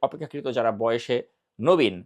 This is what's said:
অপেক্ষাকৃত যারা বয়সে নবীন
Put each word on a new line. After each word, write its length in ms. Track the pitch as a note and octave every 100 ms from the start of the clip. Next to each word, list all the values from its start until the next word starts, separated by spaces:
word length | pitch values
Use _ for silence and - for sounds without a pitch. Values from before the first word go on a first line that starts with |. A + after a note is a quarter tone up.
অপেক্ষাকৃত 460 | C#3 D#3 D#3 C#3+ C3+
যারা 240 | A#2+ A2+
বয়সে 460 | G#2 A2+ A#2 - A#2+ - _ _ -
নবীন 360 | B2 F3+ A#2 F2+